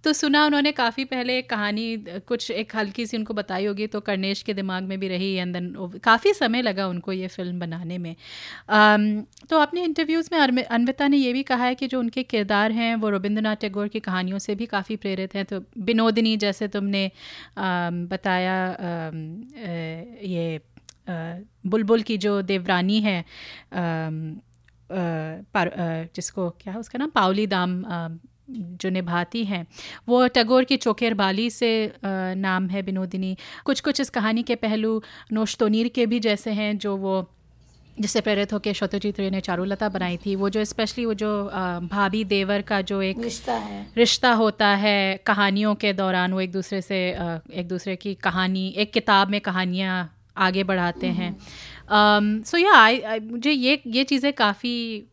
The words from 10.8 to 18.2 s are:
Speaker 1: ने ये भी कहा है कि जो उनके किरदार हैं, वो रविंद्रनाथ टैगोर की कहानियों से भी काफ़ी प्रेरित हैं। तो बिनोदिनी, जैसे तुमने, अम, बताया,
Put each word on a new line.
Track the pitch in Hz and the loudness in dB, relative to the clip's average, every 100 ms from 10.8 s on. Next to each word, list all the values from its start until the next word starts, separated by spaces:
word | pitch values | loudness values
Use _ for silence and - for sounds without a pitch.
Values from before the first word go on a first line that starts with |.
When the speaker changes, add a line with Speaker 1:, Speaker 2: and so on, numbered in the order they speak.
| 240 262 285 | 2 2 4
Speaker 1:
ने | 285 | 4
ये | 254 | 4
भी | 254 | 0
कहा | 269 247 | 0 0
है | 247 | 0
कि | 254 262 | 0 -2
जो | 254 | -2
उनके | 233 262 | -2 -4
किरदार | 247 226 202 208 214 | -2 -2 2 2 2
हैं, | 226 233 226 | 2 0 0
वो | 214 | 0
रविंद्रनाथ | 202 202 214 214 214 | 0 0 0 0 -2
टैगोर | 214 196 208 | -4 -4 -4
की | 220 | -4
कहानियों | 202 185 185 196 | -4 -2 -2 -4
से | - | -4
भी | 208 233 | -6 -2
काफ़ी | 202 185 220 | -4 -4 -6
प्रेरित | 202 190 190 | -4 -6 -6
हैं। | 202 | -6
तो | 190 190 - - | -6 -8 -10 -8
बिनोदिनी, | 190 226 226 220 226 220 | 0 2 4 4 2 2
जैसे | 208 190 208 | 0 -2 -4
तुमने, | 202 202 196 190 - - - - - | -2 -2 0 -2 -6 -20 -18 -16 -4
अम, | 190 180 175 175 175 | -2 0 -2 -4 -4
बताया, | 190 | -4